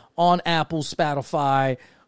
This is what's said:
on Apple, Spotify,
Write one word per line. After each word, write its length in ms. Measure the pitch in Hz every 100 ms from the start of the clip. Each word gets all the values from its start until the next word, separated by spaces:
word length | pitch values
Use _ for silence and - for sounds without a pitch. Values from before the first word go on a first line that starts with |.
| - -
on 240 | 175 175 170
Apple, 380 | 170 151 160
Spotify, 920 | 143 - 156 143 131 160 139 135 135 127 - _